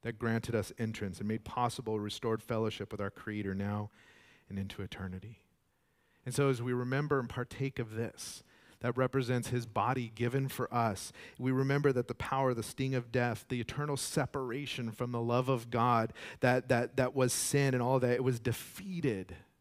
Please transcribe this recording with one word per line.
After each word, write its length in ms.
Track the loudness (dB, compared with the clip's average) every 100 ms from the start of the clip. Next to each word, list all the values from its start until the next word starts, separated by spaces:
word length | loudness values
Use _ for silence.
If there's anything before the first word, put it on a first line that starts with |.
that 140 | -8 -4
granted 380 | 0 0 2 0
us 160 | 0 -4
entrance 420 | -4 -4 -6 -4
and 80 | -4
made 160 | -4
possible 560 | -4 -2 -2 -2 -4 -2
restored 420 | -4 -4 -2 -2
fellowship 500 | -2 -2 0 -2 -8
with 100 | -6
our 100 | -6
Creator 420 | -6 -8 -4 -4
now 380 | -2 -2 -2 -6 -12 -20 -20 -20 -20 _
and 80 | -6
into 240 | -6 -8
eternity. 600 | -10 -8 -8 -8 -12 -18 _ _ _ _ _ _ _ _ -6
And 80 |
so 160 | 2 2
as 100 | 2
we 140 | 0
remember 460 | -2 0 0 2 2
and 100 | 0
partake 480 | -4 -6 -4 -4 -4
of 160 | -6
this, 480 | -4 -6 -8 -14 -14 _ _ -20 -4
that 160 | -2 2
represents 520 | 2 2 2 0 0
his 160 | -2 -2
body 460 | 0 2 0 -4 -2
given 320 | 0 0 -2
for 240 | -4 -2
us, 400 | 2 2 0 -8 -14 -20 -4
we 120 | 0
remember 400 | 2 4 4 4
that 140 | 4 0
the 80 | -4
power, 380 | -2 2 2
the 100 | 0
sting 300 | -4 -2 0
of 180 | 0 0
death, 340 | 2 2 0 -4
the 140 | -4
eternal 340 | -4 -4 -2 -2
separation 960 | 0 0 0 -2 -4 -4 -6 -4 -6
from 200 | -4 -2
the 100 | 0
love 280 | 4 4 4
of 200 | 2 2
God 440 | 4 6 6 4 -4 -14 2
that, 260 | 4 4 4
that, 280 | 2 2 0
that 180 | 0 4
was 160 | 2
sin 420 | 2 2 2 4
and 80 | 2
all 180 | 4 4
that, 120 | 4
it 120 | 2
was 160 | 2 0
defeated 960 | 0 -2 -6 -12 -8 -2 0 0 -6 -14 -18 _